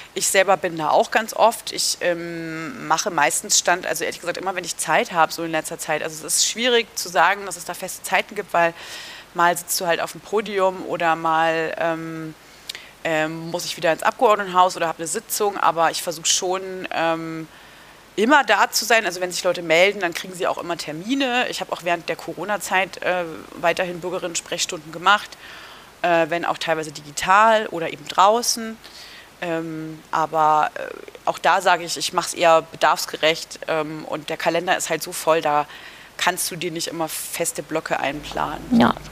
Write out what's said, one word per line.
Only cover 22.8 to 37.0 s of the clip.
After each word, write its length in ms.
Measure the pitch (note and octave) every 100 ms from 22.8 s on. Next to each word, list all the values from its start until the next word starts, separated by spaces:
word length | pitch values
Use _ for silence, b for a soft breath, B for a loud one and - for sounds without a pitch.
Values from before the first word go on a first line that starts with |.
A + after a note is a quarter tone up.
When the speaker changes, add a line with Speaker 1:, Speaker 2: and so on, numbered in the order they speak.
| F#3 -
Speaker 1:
äh, 220 | D#3 F3+ E3+ D#3 - D3+
weiterhin 420 | E3+ E3+ F3+ F3
Bürgerinnen-Sprechstunden 920 | F3 F3+ F3 E3+ - F3+ - E3+ D3+
gemacht, 380 | D#3+ F#3 G#3 - - B B B B B -
äh, 240 | F3+ E3+ D#3+
wenn 160 | E3+
auch 140 | - -
teilweise 340 | - D#3+ D#3
digital 760 | D3 D3 D3 F3+ G3 A3+ A3 A3
oder 220 | E3+ E3
eben 160 | D3 C#3+
draußen. 680 | - G3 A#3 A#3+ - A3+ A3+ B B B B B -
Ähm, 580 | F3 E3 E3 D#3 D#3+ D#3 -
aber, 600 | D#3+ D#3 D#3+ D#3 D3+ -
äh, 60 | - - - - -
auch 140 | - E3+
da 240 | F3 F#3
sage 220 | F#3 F3
ich, 120 | E3+ F3
ich 160 | -
mach's 220 | F3+ E3
eher 280 | - E3+ D#3+
bedarfsgerecht, 1000 | D3+ - D#3+ F3 - E3+ D#3 E3 - - -
ähm, 380 | D#3+ D#3 D#3
und 240 | D3+ D#3 C#3+
der 80 | D#3+
Kalender 400 | E3+ E3 F3+ E3+
ist 140 | -
halt 120 | E3
so 100 | -
voll, 280 | F3 - D#3+
da 260 | D#3 D3 C#3+ B B B B -
kannst 320 | - F3+ -
du 60 | F3
dir 140 | F3
nicht 180 | E3 -
immer 200 | E3